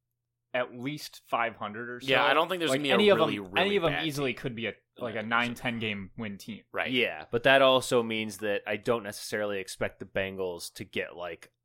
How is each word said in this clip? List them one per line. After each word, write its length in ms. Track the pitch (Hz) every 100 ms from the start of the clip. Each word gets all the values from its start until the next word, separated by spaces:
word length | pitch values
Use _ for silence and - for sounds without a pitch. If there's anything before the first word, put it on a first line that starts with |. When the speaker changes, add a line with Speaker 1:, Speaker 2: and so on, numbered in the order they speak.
| _ _ _ _ _
Speaker 1:
at 260 | 123 123 120
least 420 | 131 151 - - -
five 280 | 123 117 104
hundred 340 | 107 104 120
or 100 | 123
so. 80 | 131
Speaker 2:
Yeah, 160 | 131
I 100 | 123
don't 140 | 143 170
think 120 | 180
there's 100 | 156
Speaker 1:
Like, 80 | 135
Speaker 2:
gonna 40 |
be 80 | 143
a 20 |
Speaker 1:
any 160 | 196 208
of 80 | 170
Speaker 2:
really, 180 | 156 104
Speaker 1:
them, 140 | 95
Speaker 2:
really 160 | 165 196
Speaker 1:
any 80 | 202
of 80 |
them 80 | 165
Speaker 2:
bad 120 | 160 160
Speaker 1:
easily 280 | 139 135
Speaker 2:
team. 80 | 113
Speaker 1:
could 140 | 139 113
be 120 | 107
a, 60 | - _ -
like, 140 | 120 110
a 20 |
Speaker 2:
Right. 100 | 110
Speaker 1:
nine, 280 | 117 120 117
ten 240 | 127 117
game 320 | 110 101 95 -
win 200 | 110 98
team. 240 | - 98 -
Speaker 2:
Right. 200 | 95 87
Speaker 3:
Yeah, 340 | 127 104 78 78
but 120 | 117
that 180 | 135 135
also 380 | 135 131 - 127
means 340 | 113 110 110 101
that 240 | 107 101 104
I 100 | 107
don't 260 | 104 120
necessarily 560 | 101 - - 107 104 98
expect 400 | 95 - 104 -
the 60 | 98
Bengals 680 | 101 95 95 92 85 - -
to 80 |
get, 320 | 98 101 90 85
like, 320 | 87 - - _